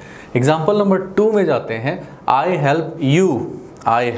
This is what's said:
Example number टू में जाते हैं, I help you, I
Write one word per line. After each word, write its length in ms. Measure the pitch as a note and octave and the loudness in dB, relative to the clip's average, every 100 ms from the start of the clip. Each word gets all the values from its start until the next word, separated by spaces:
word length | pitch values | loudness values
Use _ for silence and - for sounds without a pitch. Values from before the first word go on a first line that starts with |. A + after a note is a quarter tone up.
| - - - B2 | -18 -20 -6 0
Example 420 | C3 D#3+ D#3+ G#3 | 2 2 2 2
number 200 | G3+ F#3+ | 2 0
टू 340 | F#3+ - G#3+ | 0 0 2
में 140 | G#3+ E3+ | 2 2
जाते 280 | B2 - | 0 -2
हैं, 340 | A2+ C3 F#3 - - - | -4 -4 -6 -12 -6 0
I 160 | C3 E3+ E3+ C#3+ | 0 0 0 2
help 380 | D#3+ D#3 - C3+ D#3+ | 0 -2 -2 2 4
you, 220 | F#3 A#2+ - - - - A2+ | 2 0 -4 -10 -16 -6 0
I 140 | A#2 B2 | 2 0